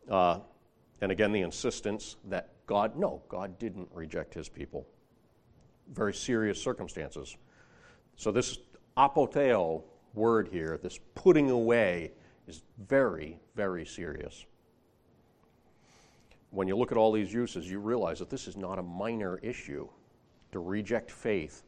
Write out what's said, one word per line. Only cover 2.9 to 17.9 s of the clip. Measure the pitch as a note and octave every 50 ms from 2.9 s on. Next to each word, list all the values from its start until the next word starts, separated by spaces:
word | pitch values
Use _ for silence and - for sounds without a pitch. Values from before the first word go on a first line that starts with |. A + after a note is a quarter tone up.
| A2+
no, | D3 G3+ - D2+ C#2 - -
God | - F#2 F#2+ G2+ F2+ -
didn't | A2+ A2 F2+ G2+ F2+ - -
reject | E2+ E2 D#2 E2 E2+ D2+ - -
his | E2+ D2 -
people. | - - C#2+ - - C#2+ C#2 - _ _ _ _ _ _ _ _ _ _ _ _ _ _ _ _ _ _ _ -
Very | C#3 - A2 G#2 G2+
serious | - - - B2 A2+ A2 G#2 G2 -
circumstances. | - B2+ A#2+ - F#2+ E2 - F2 D2+ C#2 - D2 C2+ - - - - _ _ - - _ - - - - - - _ _ _
So | - - A2
this | G2+ A#2+ B2 - - - - _ - - _ _ _ B2+
apotheo | C3+ C#3 C#3 D#3+ C#3 A2+ - D3 C#3+ C3 A#2+ G2+ F2 D#2+ D#2+ D#2+ E2 - - - _ _ -
word | G#2 A2 A#2 A#2 A2 G2 -
here, | F#2+ F2 D#2+ D#2+ D#2+ D#2
this | - F#2 - - - - _
putting | - - F#3 F3 D#3 D3 C3+
away, | B2+ A#2+ A2+ A2+ A#2 A#2+ A2 F#2 F2 F2 E2 D2+ - - - - - _ _ -
is | D#2+ - - - _ A2+
very, | G2+ - C3+ C3+ C3+ A2+ F2 D#2 D#2 D#2 E2 E2 - _ _
very | - G#2 F#2+ F#2 E2+ D#2
serious. | - - - F2 D#2+ C#2+ - - - - - - - _ _ _ _ _ _ _ _ _ _ _ _ _ _ _ _ _ _ _ _ _ _ _ _ _ _ _ _ _ - _ _ _ _ _ _ - - _ _
When | - F#2+ F#2+ F#2
you | G2
look | A2 B2 B2
at | B2+ A#2
all | A2 A2+ A2
these | G#2+ G#2 F2+
uses, | G#2 A#2+ B2 A#2 - F#2 D#2+ F2+
you | F#2 G2+
realize | G2+ G#2+